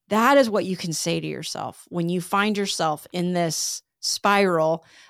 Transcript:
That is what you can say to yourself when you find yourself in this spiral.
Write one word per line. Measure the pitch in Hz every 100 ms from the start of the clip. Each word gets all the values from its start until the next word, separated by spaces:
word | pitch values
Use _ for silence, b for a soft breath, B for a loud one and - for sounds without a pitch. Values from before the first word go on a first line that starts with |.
| -
That | 208 240 285
is | 233
what | 202 175
you | 180
can | 170
say | 151 170 165
to | 156
yourself | 147 160 - 127 - -
when | 175 170
you | 180
find | 170 196 208 202
yourself | 196 - 160 151 -
in | 180 180
this | 180 170 160 - - _ _
spiral. | - - 202 202 196 165 160 160 b b b